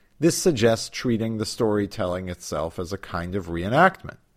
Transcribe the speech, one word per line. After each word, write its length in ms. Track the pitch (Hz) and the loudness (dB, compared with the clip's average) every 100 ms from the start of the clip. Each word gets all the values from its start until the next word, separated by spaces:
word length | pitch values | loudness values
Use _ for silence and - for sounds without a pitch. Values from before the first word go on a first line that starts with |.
| _ - | _ 0
This 180 | 160 160 | 0 4
suggests 520 | 190 131 113 113 - | 2 4 4 4 -2
treating 480 | - 127 113 113 110 | -4 0 0 0 -2
the 80 | 110 | -4
storytelling 840 | - 113 104 101 - 92 92 92 | 0 2 2 0 -2 -2 -2 -4
itself 500 | 87 - 76 80 - | -8 -6 -4 -4 -4
as 140 | 90 | -6
a 40 | 98 | -8
kind 380 | - 85 87 98 | -6 -6 -4 -4
of 120 | 85 | -4
reenactment. 720 | 85 92 135 185 - - - _ | -4 0 4 4 2 -16 -18 _